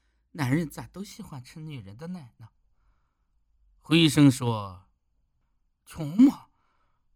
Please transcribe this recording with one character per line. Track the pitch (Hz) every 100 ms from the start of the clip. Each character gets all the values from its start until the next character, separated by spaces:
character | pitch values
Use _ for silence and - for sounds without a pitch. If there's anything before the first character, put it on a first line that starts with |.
| _ _ _
男 | 170 127
人 | 147 160
咋 | - 120
都 | 180
喜 | 202 -
欢 | 196 139
吃 | 123 165
女 | 156 139
人 | 95 110
的 | 165
奶 | 180 123 _
呢？” | 113 _ _ _ _ _ _ _ _ _ _ _ _ _
胡 | -
医 | 165 156
生 | 147 143
说 | 127 120 110 98 95 _ _ _ _ _ _ _ _ _ _
：“穷 | - - 151 185
嘛， | 269 - - _ _ _ _ _ _